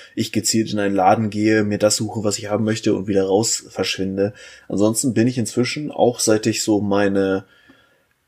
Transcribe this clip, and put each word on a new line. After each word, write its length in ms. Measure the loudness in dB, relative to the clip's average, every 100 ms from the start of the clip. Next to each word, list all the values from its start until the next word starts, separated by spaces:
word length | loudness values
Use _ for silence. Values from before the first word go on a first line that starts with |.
| -10 -6
Ich 160 | -4
gezielt 400 | -2 -2 0 -2
in 80 | -2
einen 160 | -2 2
Laden 360 | 4 4 2
gehe, 320 | 0 2 2
mir 160 | 2 0
das 180 | 0 0
suche, 260 | -4 -4
was 140 | -4 -4
ich 120 | -4
haben 140 | -2
möchte 300 | -2 -2 0 -2
und 120 | 0
wieder 180 | 0 2
raus 400 | 2 2 -2 -6
verschwinde. 680 | -6 -6 -4 -4 -2 -2 -4 -16 -20 -8
Ansonsten 440 | 0 0 0 0
bin 140 | 2 2
ich 100 | 0
inzwischen, 520 | -2 -2 -2 -4 -8
auch 280 | 2 2 2
seit 260 | 2 2 2
ich 180 | -2
so 160 | 0 0
meine 640 | 2 0 2 2 0 -2 -4 _ _ _ _ _ _ _